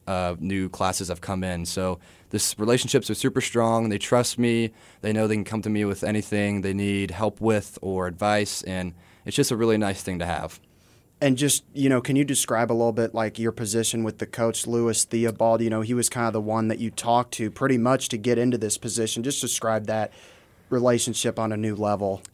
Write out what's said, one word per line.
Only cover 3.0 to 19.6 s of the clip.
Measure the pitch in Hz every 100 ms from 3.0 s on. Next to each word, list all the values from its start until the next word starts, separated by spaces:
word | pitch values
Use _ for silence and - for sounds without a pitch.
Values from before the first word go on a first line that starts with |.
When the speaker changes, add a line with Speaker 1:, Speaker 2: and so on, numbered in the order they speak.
| 107
Speaker 1:
are | 107
super | 131 131
strong. | - 117 113 113 113
They | 101
trust | - 123 120 -
me. | 120 117 113 - - -
They | 104
know | 107 110
they | 107
can |
come | 92 107
to | 104
me | 107 104
with | 98
anything | 104 107 - 104 101 101
they | 95
need | 98 101 101 98
help | 87 107 -
with | 110 107 - -
or | 95 95 90
advice, | 87 104 104 104 -
and | - 92 90 85 - - -
it's | 120
just | 135
a | 113
really | 113 107
nice | 101 95
thing | - 90
to | 87
have. | 80 82 - _ _ _ _ _ _
Speaker 2:
And | 143 127
just, | 143 - -
you | 143 135
know, | 131
can | 127 135
you | 143
describe | 131 - 113 117
a |
little | 117 117
bit, | 113 113 113
like, | 107 110
your | 113
position | 110 107 113 110 117
with | 110 104
the | 107
coach, | - 117 110 117
Louis | 117 117 107 -
Theobald? | 117 117 107 113 113
You | 113
know, | 110
he | 110
was | 123 117
kinda | 123 113
the | 110
one | 107 110 110
that | 110
you | 113
talked | - 117 120 120 -
to | 107
pretty | 87 135 127
much | 120 131 -
to | 117
get | 113 117
into | 123 120
this | 107 -
position. | 117 117 110 117
Just | 127 139
describe | 120 -